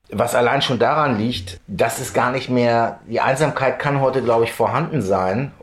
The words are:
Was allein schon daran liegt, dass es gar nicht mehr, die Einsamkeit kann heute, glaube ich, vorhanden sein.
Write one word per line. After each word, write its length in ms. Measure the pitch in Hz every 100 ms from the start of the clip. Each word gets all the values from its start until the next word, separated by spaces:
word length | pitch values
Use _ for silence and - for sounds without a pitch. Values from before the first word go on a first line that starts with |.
| -
Was 240 | 107 120
allein 280 | 127 120 139
schon 160 | - 117
daran 400 | 117 151 147 104
liegt, 420 | 117 117 - - -
dass 320 | 95 117 -
es 140 | 123
gar 180 | 131 123
nicht 180 | 131 127
mehr, 520 | 123 120 117 117 - -
die 120 | 113
Einsamkeit 580 | 120 135 147 - 135 139
kann 220 | 147 139
heute, 220 | 131 131
glaube 220 | 117 117
ich, 80 | 113
vorhanden 500 | - 107 123 175 151
sein. 500 | 95 95 92 104 139 -